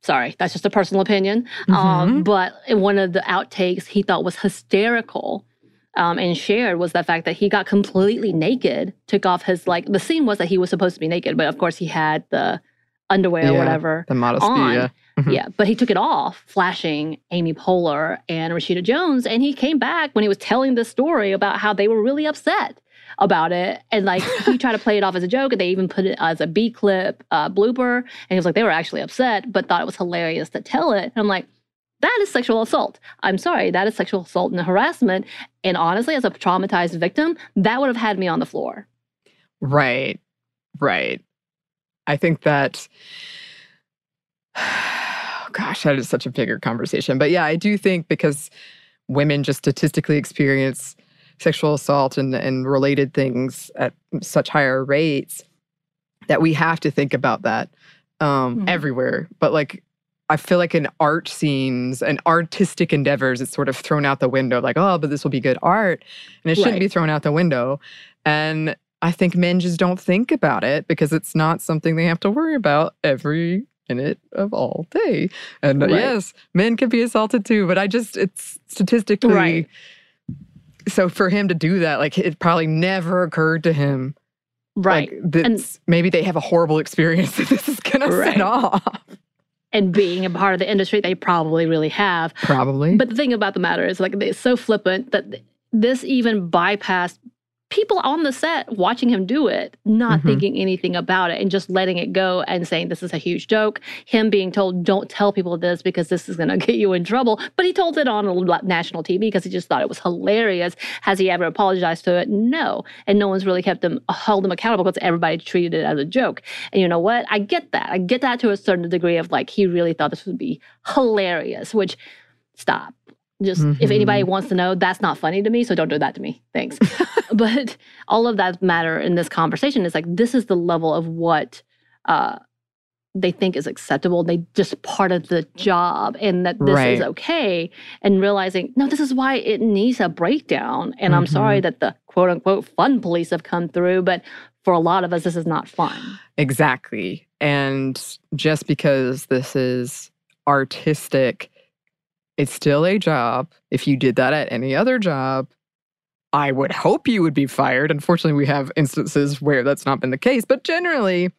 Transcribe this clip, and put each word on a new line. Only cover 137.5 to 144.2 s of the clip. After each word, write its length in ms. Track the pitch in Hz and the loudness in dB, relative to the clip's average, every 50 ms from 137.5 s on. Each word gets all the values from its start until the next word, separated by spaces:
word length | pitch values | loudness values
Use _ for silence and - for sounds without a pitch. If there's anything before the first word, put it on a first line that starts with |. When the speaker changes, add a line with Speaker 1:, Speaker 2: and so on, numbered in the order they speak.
| 180 170 170 180 - - - - - - | -2 -2 -4 -6 -10 -18 -20 -20 -20 -4
Speaker 1:
And 180 | - 202 202 190 | 2 2 4 4
realizing, 540 | 190 202 202 196 190 190 185 185 175 - - | 4 4 2 2 0 -2 -2 -4 -6 -2 0
no, 120 | 254 277 277 | 0 0 0
this 120 | 302 294 | 0 0
is 140 | 311 269 262 | 0 0 0
why 220 | 254 262 269 269 | 0 0 0 0
it 260 | 254 - - 220 185 | 0 0 -2 -2 0
needs 380 | 214 226 208 196 202 247 247 - | 2 2 2 4 2 2 2 2
a 80 | 208 175 | 0 -2
breakdown. 840 | 165 - 170 175 269 302 - - 165 139 123 120 127 - - - - - | 0 0 0 0 0 0 0 -2 -2 -2 -2 -4 -4 -4 -6 -6 -6 -2
And 160 | - 185 151 | 2 4 4
I'm 120 | 175 175 175 | 4 4 2
sorry 300 | - 196 208 220 208 202 | 0 2 2 2 2 2
Speaker 2:
Mm-hmm. 40 | 180 | 2
Speaker 1:
that 160 | 170 - _ | 0 -2 _
the 140 | - 110 - _ _ _ | -4 -4 -4 _ _ _
quote 240 | - 185 180 180 | 2 2 2 2
unquote 340 | 175 165 - 190 196 196 - - _ | 2 0 0 0 0 0 -2 -6 _
fun 240 | - 180 269 277 233 | 0 2 2 2 0
police 300 | 185 180 170 170 170 - | 0 0 -2 -2 -2 -2
have 140 | 175 170 - | -4 -6 -4
come 260 | - - 175 175 160 | -4 -4 -4 -4 -2
through, 320 | - 180 175 180 185 185 | -2 0 0 2 2 2
but 220 | 180 180 180 175 | 2 0 0 -2